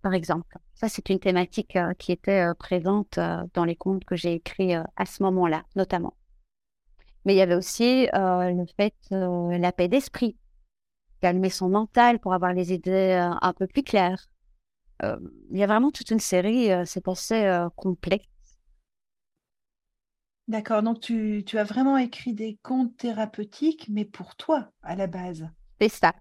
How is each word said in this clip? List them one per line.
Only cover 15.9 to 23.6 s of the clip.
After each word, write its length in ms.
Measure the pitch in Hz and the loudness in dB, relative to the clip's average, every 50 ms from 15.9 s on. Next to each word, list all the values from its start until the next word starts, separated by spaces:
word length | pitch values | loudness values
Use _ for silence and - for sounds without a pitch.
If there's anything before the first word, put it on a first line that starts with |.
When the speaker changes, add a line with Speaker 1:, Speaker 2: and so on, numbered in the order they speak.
| - - - - | 0 -2 -6 -2
Speaker 1:
une 80 | 220 220 | -2 -2
série, 500 | - - - 180 180 208 226 254 240 214 | 0 0 0 2 2 2 2 2 2 2
euh, 120 | 185 180 180 | 2 2 0
c'est 220 | 170 - 190 - | -4 -8 -8 -6
assez, 380 | - 185 - - - 226 226 214 | -6 -6 -6 -4 -2 0 2 2
euh, 240 | 196 185 175 175 170 _ | 2 2 2 0 -4 _
complexe. 500 | - - 190 180 - - 175 190 208 - _ _ _ _ _ _ _ _ _ _ _ _ _ _ _ _ _ _ _ _ _ _ _ _ _ _ _ _ _ _ _ _ _ _ _ _ _ _ _ _ _ _ _ _ - | -6 -4 -4 -4 -4 0 -2 -2 -2 -2 _ _ _ _ _ _ _ _ _ _ _ _ _ _ _ _ _ _ _ _ _ _ _ _ _ _ _ _ _ _ _ _ _ _ _ _ _ _ _ _ _ _ _ _ -6
Speaker 2:
D'accord, 340 | 220 220 214 - 226 214 214 | -6 -6 -4 -2 -2 0 0
donc 160 | 226 233 226 | 0 -2 -4
tu, 440 | - - 233 226 214 214 208 208 196 | -4 -4 -4 -2 -2 -2 -2 -4 -6
tu 120 | 202 - | -4 -4
as 60 | 220 208 | -4 -2
vraiment 340 | 202 208 247 262 269 277 | -2 0 0 2 4 4
écrit 360 | 262 254 240 - - - 254 226 | 2 0 -2 -6 -10 -8 -8 -6
des 260 | 208 220 220 214 _ | -6 -8 -10 -10 _
contes 360 | _ - 262 262 254 233 233 | _ -4 -2 -2 -2 -2 -4
thérapeutiques, 880 | _ - 240 226 214 220 214 - - 208 208 - - | _ -8 -6 -4 -4 -6 -6 -6 -10 -10 -10 -8 -2